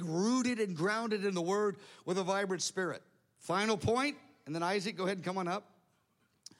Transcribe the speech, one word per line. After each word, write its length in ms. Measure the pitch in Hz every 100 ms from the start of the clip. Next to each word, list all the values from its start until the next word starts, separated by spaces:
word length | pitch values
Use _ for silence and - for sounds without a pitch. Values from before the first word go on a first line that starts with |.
rooted 560 | 175 165 214 254 247 226
and 180 | 208 160
grounded 480 | 185 220 233 214
in 80 | 202
the 80 | 180
Word 380 | 170 202 208 190 - -
with 140 | 160 185
a 60 |
vibrant 360 | 180 196 202 180
spirit. 400 | - - 175 113 - _ _ _
Final 400 | - 180 220 214
point, 400 | - 240 285 - - -
and 100 | -
then 100 | 160
Isaac, 320 | 170 208 185 175
go 80 |
ahead 140 | 185 196
and 60 |
come 140 | 165 190
on 80 | 175
up. 220 | 196 - _ _ _ _ _ _ _ -